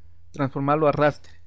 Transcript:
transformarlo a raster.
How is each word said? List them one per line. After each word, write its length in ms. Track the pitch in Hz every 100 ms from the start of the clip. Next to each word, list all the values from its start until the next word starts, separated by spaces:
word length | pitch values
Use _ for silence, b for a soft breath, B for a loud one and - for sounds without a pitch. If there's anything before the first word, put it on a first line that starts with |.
| - - -
transformarlo 540 | - 135 139 139 151 151
a 60 |
raster. 400 | 139 147 - - -